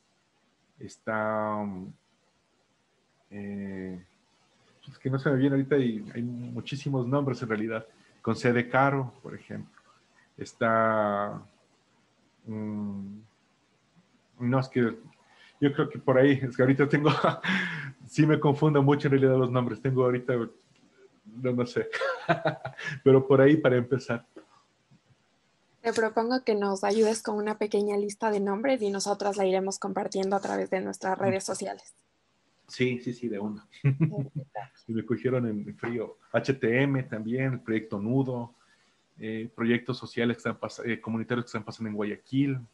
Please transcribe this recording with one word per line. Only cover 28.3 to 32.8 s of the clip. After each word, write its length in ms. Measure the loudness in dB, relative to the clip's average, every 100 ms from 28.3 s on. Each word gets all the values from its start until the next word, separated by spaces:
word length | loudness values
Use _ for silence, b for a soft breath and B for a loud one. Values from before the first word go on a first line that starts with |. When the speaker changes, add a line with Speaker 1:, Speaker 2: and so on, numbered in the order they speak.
Speaker 2:
de 80 | 0
nombres 420 | 0 0 0 0
y 80 | 0
nosotras 460 | -2 -2 -2 -2 0
la 100 | 2
iremos 320 | 2 -2 -6
compartiendo 560 | -6 -4 -4 -2 0
a 60 | -2
través 280 | -2 -4 -2
de 120 | -4
nuestras 360 | -4 -6 -4 0
redes 280 | 0 0
sociales. 500 | -4 -8 -8 -10 -16 _ _ _ _ _ _ _ -14
Speaker 1:
Sí, 320 | -2